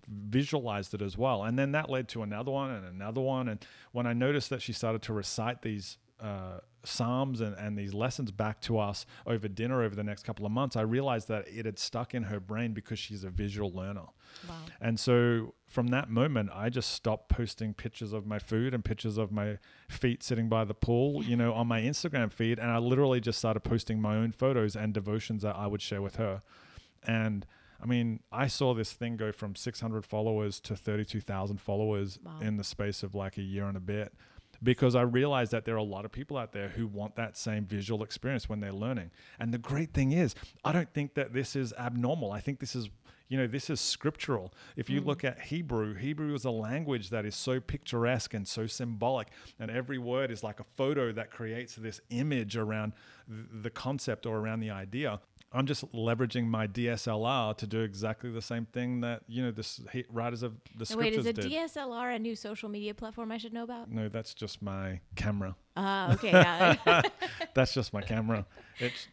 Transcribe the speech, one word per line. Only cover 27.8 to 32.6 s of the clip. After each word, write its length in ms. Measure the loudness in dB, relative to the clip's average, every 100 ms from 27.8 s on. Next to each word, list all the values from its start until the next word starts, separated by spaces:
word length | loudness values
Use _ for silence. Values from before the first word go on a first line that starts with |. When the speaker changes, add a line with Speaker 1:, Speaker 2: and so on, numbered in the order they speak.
Speaker 1:
I 40 | 0
mean, 340 | 2 2 0 -4
I 160 | -2 0
saw 260 | 2 2
this 200 | 2 0
thing 240 | -4 -4 -2
go 160 | -4
from 200 | -4 -6 -6
six 260 | -6 -4
hundred 240 | -4 -4 -2
followers 560 | 0 2 2 0 -2
to 160 | -6 -6
thirty-two 440 | -2 -2 0 -4
thousand 380 | -4 -2 -2 -4
followers 600 | -2 0 2 0 -2 -6
Speaker 2:
Wow. 160 | -14 -4
Speaker 1:
in 160 | -2
the 80 | 0